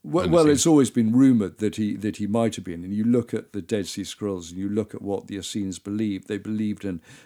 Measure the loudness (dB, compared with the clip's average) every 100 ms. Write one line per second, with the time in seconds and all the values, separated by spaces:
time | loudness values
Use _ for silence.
0 | -4 -2 4 4 6 6 6 6 6 2
1 | 4 6 6 6 2 -2 -4 -2 -4 -2
2 | -6 -4 -2 0 0 -2 -8 -10 -6 -2
3 | 2 2 2 -4 -8 -10 -4 -4 -4 -8
4 | -10 -6 -6 -6 -8 -8 -4 -2 -4 -6
5 | -6 -6 -6 -10 -8 -6 -6 -8 -10 -8
6 | -6 -8 -8 -8 -6 -4 -4 -6 -8 -10
7 | -12 -20